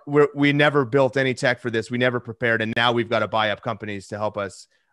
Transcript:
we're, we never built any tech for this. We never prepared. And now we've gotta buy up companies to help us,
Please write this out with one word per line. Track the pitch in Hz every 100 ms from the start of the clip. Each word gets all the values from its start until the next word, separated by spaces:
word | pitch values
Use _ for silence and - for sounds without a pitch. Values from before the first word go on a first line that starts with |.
| -
we're, | 143 143
we | 143 143
never | 143 147 143
built | 123 139 131 139
any | 131
tech | 123 135 120
for | 120
this. | 113 110
We | 123
never | 123 123
prepared. | - 110 120 113
And | 110 117
now | 120
we've | 120 107
gotta | 113 104
buy | 110 107
up | 98
companies | 123 107 104 101 -
to | 104
help | 107 104
us, | 98 - - _ _